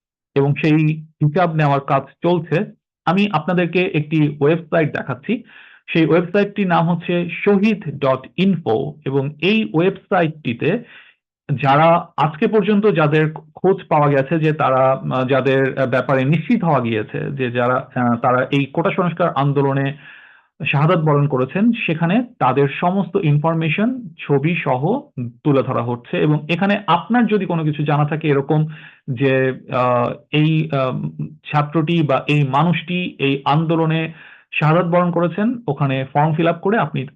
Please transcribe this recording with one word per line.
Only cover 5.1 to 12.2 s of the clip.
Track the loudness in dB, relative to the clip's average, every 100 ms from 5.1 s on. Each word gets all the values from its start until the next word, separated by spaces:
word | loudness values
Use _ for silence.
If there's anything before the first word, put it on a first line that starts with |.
| -8 -4 -6 -6 -20 -20 -20 -4
সেই | 0 4
ওয়েবসাইটটির | 2 2 0 0 -2 0
নাম | 2 2
হচ্ছে | 0 -2 -4 -4
শহীদ | -4 0 2 2 0 -6 -4
ডট | 0 -2 -4 -2
ইনফো | 0 0 0 -2 -2 -8 -4
এবং | -4 -4 -4
এই | -2 0 0
ওয়েবসাইটটিতে | 0 0 -2 -2 0 0 -2 -8 -4 -2 -2 -6 -20 -20 _ _ _ -8 -2
যারা | 2 4 4 4 0
আজকে | -2